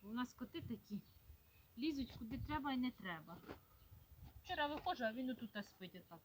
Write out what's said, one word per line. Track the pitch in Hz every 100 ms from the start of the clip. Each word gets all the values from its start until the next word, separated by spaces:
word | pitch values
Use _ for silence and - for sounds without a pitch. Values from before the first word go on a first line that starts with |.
У | 202
нас | 233 254
коти | - 254 339
такі, | - 226 - 208 - - - - - - - -
лізуть | 294 277 247 -
куди | 226 247
треба | 220 302 277
і | 262
не | 247
треба. | - 190 165 156 170 - - - - - - - - - -
Вчора | - 349 294
виходжу, | 302 - 349
а | 226
він | 226 262
отут | 247 226 214
спить | 202 - 180
отак. | 180 170 165